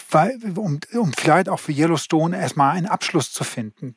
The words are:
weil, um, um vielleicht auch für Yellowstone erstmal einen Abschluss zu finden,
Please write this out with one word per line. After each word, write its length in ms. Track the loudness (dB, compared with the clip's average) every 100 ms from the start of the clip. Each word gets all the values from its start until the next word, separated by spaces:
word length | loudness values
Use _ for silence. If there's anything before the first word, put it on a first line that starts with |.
| 2
weil, 260 | 4 4 0 -6 -4
um, 240 | -2 -4 -4
um 180 | -2 0
vielleicht 360 | 0 4 4 2
auch 120 | -2
für 120 | -2
Yellowstone 640 | 0 2 2 0 0 0 -2
erstmal 400 | -2 2 2 2
einen 100 | -2
Abschluss 460 | -2 0 0 0
zu 120 | -4
finden, 500 | -6 -6 -8 -10 -14